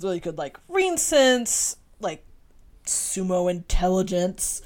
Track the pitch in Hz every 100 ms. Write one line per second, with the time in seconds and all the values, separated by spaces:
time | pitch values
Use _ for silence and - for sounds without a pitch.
0 | 190 175 170 156 143 - - 370 381 330
1 | - 302 262 254 226 - - - _ -
2 | 202 156 - - - - - - - -
3 | - - 185 180 180 175 - - 180 185
4 | 185 180 180 185 - -